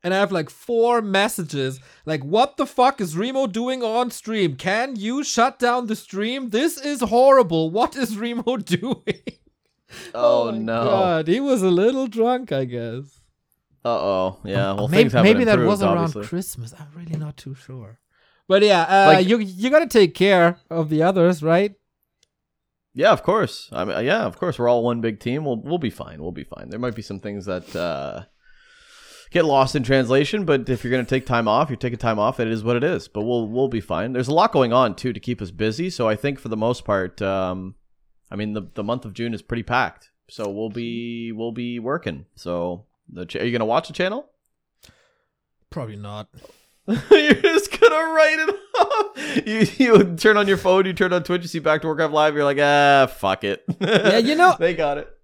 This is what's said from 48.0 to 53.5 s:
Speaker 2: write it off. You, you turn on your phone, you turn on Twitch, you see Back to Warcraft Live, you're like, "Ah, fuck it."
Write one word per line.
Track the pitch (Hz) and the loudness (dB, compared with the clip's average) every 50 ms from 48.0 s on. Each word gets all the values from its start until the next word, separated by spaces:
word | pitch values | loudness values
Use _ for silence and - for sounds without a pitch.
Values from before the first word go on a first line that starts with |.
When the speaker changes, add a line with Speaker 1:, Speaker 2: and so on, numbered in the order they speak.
| 330 320 320 | -2 0 4
Speaker 2:
write | 320 311 311 311 311 | 4 4 4 4 0
it | 320 320 415 403 - _ _ 494 | 0 -2 -2 -4 -8 _ _ 0
off. | - 403 - 440 415 403 - 269 220 - - - - | 2 2 2 -2 -2 -4 -6 -12 -10 -4 -4 -4 -2
You, | - 214 220 214 - - - 269 | -2 2 2 2 2 2 0 2
you | 247 226 196 - 180 170 | 6 8 6 6 6 0
turn | 165 - 214 214 | 2 4 4 4
on | 208 208 202 | 4 4 2
your | 196 | 0
phone, | 170 - 185 185 190 190 | 0 2 2 4 4 2
you | 190 185 | 0 0
turn | - 190 185 180 | -2 0 0 0
on | 180 170 | -2 -2
Twitch, | - 180 180 175 | -2 -4 -4 -4
you | 170 | -6
see | - 165 | -10 -4
Back | 147 156 151 156 156 | 0 0 0 0 0
to | |
Warcraft | 160 156 143 160 156 147 | -4 -2 -2 -2 0 2
Live, | 151 151 156 151 | 2 2 2 2
you're | 147 147 | 2 0
like, | 143 143 135 | 0 2 2
"Ah, | 147 143 143 143 143 143 139 139 135 | 2 4 6 6 6 6 8 6 6
fuck | 123 - - - 98 95 - - | 4 0 -4 -2 -2 -2 0 -2
it." | 101 | -4